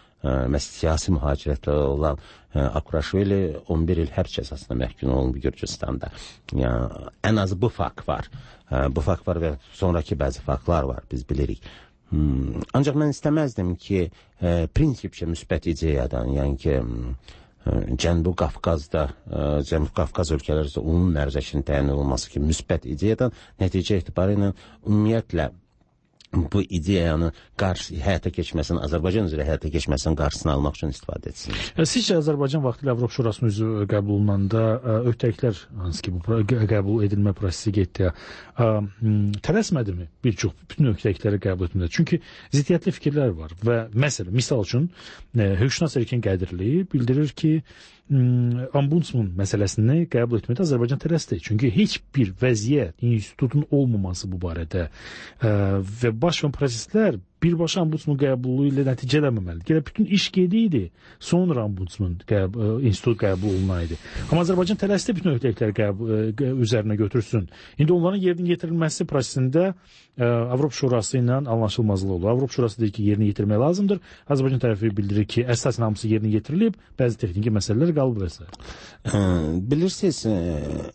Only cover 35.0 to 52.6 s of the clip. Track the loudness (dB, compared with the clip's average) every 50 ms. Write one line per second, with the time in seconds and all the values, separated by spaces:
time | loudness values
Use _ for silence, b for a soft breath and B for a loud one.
35 | 2 0 0 2 0 0 0 0 0 -2 -2 -2 -8 -14 -10 -6 -6 -4 -6 -4
36 | -6 -6 -6 -4 -2 0 0 0 2 2 2 2 2 2 2 2 2 0 0 2
37 | 2 2 2 2 2 2 0 0 -2 -4 -4 -2 -4 -2 0 2 0 0 0 0
38 | 0 0 0 -2 -10 -18 -18 -18 -20 -10 -2 2 2 2 2 2 0 -4 -4 -2
39 | 0 2 2 4 2 0 -2 -2 -2 0 0 0 2 0 0 0 0 -2 -4 -6
40 | -8 -10 -10 _ 0 0 0 0 -2 -4 -4 -6 -12 -10 -2 2 2 2 2 2
41 | 0 -2 -2 0 0 0 0 0 0 -2 -2 0 -2 -2 -2 -2 -2 0 0 0
42 | 2 2 0 -2 B B B B B B 0 0 2 2 2 2 2 -2 -4 -2
43 | -2 0 2 2 2 2 0 -2 -6 -12 -10 -2 0 2 2 2 0 -2 0 0
44 | 0 0 0 -4 -6 -2 -2 -2 0 0 0 0 0 0 0 0 0 -2 B B
45 | B B B B B -4 0 2 2 2 2 2 2 0 2 0 -2 0 0 0
46 | -2 0 -2 -2 0 0 0 0 -2 -4 -4 -4 -2 0 0 0 0 0 -2 0
47 | 2 2 2 2 2 0 -2 -2 0 2 2 0 B B B B B B B B
48 | B 0 2 4 4 4 4 2 2 2 0 -2 -4 -2 0 0 2 2 2 2
49 | 0 0 0 -2 -2 -2 -2 -2 -2 0 0 0 0 0 2 2 2 4 4 4
50 | 2 2 0 0 2 2 0 -2 -2 -2 -2 0 2 2 2 2 2 0 0 -2
51 | 0 -2 -2 -2 -2 -4 -6 -6 -2 -2 0 2 2 2 4 4 2 2 0 -4
52 | -10 -4 0 0 0 0 0 0 2 2 2 2